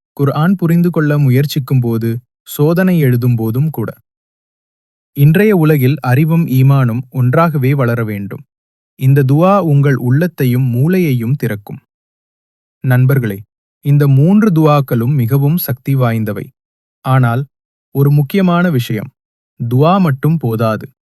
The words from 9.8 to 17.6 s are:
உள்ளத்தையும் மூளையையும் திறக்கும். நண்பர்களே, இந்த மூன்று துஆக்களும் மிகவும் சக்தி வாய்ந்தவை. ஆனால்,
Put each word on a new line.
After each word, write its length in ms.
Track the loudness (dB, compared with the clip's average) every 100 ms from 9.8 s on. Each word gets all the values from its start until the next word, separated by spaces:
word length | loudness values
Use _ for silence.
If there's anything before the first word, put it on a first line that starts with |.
| 2 0
உள்ளத்தையும் 720 | 0 0 -2 -2 -2 0 0 0
மூளையையும் 600 | 0 0 0 -2 -2 -4
திறக்கும். 440 | -4 -6 -12 -18 _ _ _ _ _ _ _ _ _ _
நண்பர்களே, 580 | 0 2 2 0 -2 -8 -14 _ _ _ 0
இந்த 220 | 2 4
மூன்று 420 | 4 4 4 2
துஆக்களும் 640 | 2 2 2 0 -2 -2
மிகவும் 440 | -2 0 0 0 -2
சக்தி 380 | -4 -8 -4 -2
வாய்ந்தவை. 500 | 0 -2 -4 -8 -12 _ _ _ _ _ -2
ஆனால், 400 | 0 2 -2 -6 _